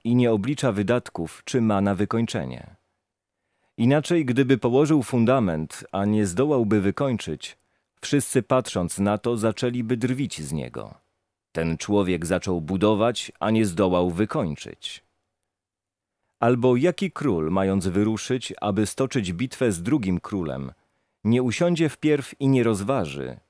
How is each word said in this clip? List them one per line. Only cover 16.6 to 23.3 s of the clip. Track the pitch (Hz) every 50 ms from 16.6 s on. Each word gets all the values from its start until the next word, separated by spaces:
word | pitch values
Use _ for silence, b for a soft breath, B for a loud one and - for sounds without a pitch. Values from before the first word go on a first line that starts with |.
| 117 127 123
jaki | 123 139 180 170 - 196 180
król, | - - 147 139 95 82 78 78
mając | 90 95 98 95 98 98 87
wyruszyć, | 95 85 101 104 110 110 104 - - 127 127 - - 92 -
aby | - 104 98 104 107
stoczyć | - - - 135 127 - 135 101 90 87
bitwę | 87 123 131 - - 131 117 98
z | 85 87
drugim | 113 147 147 104 95 90 87
królem, | - - 107 95 85 76 65 67 67 65 - _ _ _ _ _ _ _ _ _ -
nie | 107 117 123 127
usiądzie | 123 107 - 175 175 175 156 165 147
wpierw | - - - 156 151 143 131 - - -
i | 139 135
nie | 135 127 117
rozważy, | 113 110 95 101 104 139 131 90 76 69 71 65 64